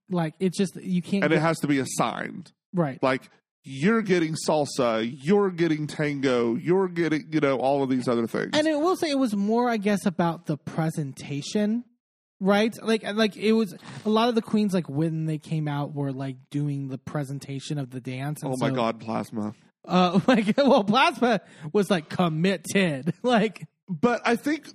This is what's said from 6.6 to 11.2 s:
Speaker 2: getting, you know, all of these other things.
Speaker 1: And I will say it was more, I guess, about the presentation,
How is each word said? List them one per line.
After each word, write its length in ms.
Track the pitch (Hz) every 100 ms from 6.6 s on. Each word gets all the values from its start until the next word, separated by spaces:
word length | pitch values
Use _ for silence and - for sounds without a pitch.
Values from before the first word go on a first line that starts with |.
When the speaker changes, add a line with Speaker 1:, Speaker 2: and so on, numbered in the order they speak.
| 139 190 190
Speaker 2:
getting, 380 | 170 160 156 160
you 80 | 156
know, 180 | 139 131
all 240 | 131 143
of 80 | 135
these 180 | 131 123
other 200 | 117 113
things. 220 | 110 107
Speaker 1:
And 140 | 302 311
I 80 | 294
will 200 | 339 359
say 120 | 330
it 80 | 277
was 180 | 262 202
more, 340 | 202 226 247
I 80 | 233
guess, 280 | 196 202 202
about 400 | 160 170 165 -
the 100 | 151
presentation, 1300 | - - 160 160 139 -